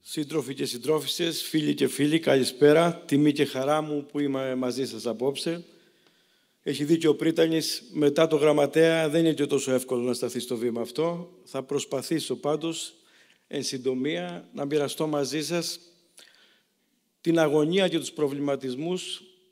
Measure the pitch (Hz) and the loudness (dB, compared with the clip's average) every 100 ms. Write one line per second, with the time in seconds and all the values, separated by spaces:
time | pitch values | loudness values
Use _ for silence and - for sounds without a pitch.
0 | - - 143 156 127 131 135 120 117 156 | -12 -8 -4 -4 -4 -6 -6 -6 -2 -2
1 | 139 - 165 156 - 160 147 143 131 - | 0 -4 -4 -4 -2 -2 0 0 0 2
2 | 147 156 160 135 127 - 147 151 170 170 | 2 2 4 4 2 4 6 8 4 0
3 | - 139 151 143 143 139 135 151 156 147 | 0 4 4 4 0 0 0 0 0 -6
4 | 143 147 143 135 135 127 127 120 127 113 | -6 -4 -2 -2 -4 -2 -4 -2 -6 -4
5 | 117 110 131 139 - 170 170 _ _ _ | -6 -2 -2 -2 -4 -6 -10 _ _ _
6 | _ _ _ _ _ _ - 135 147 165 | _ _ _ _ _ _ -6 -4 2 4
7 | 160 151 165 160 165 160 151 - - 156 | 4 4 2 2 2 2 -2 -6 -8 2
8 | 143 147 160 151 151 151 143 156 165 165 | 2 4 4 4 4 4 2 4 4 4
9 | 160 151 165 151 143 143 135 127 127 127 | 2 2 2 2 0 0 0 -2 0 -2
10 | 123 120 123 120 117 120 120 117 113 - | -2 -2 -4 -6 -6 -4 -2 -4 -6 -4
11 | 160 170 170 - - 135 131 143 - 139 | -4 -4 -10 -18 -12 -10 -4 -6 -4 -6
12 | 127 165 - 120 143 151 160 160 - _ | -4 -4 -4 -4 -2 -2 -4 -8 -10 _
13 | _ _ _ _ _ 147 127 135 127 127 | _ _ _ _ _ -8 -6 -4 -4 -2
14 | 135 170 180 175 - - 143 151 139 - | -2 -4 -8 -12 -14 -8 -2 0 -2 -2
15 | 156 147 135 147 143 170 165 - _ _ | -2 -2 -2 -2 -2 -4 -4 -10 _ _
16 | _ _ - _ _ _ _ _ _ _ | _ _ -20 _ _ _ _ _ _ _
17 | _ _ - 165 156 151 151 185 190 160 | _ _ 2 4 4 4 2 2 2 0
18 | 135 - 147 143 143 139 131 127 160 180 | -4 -4 -4 -2 -4 -4 -4 -6 -4 -6
19 | - - - _ _ | -6 -12 -14 _ _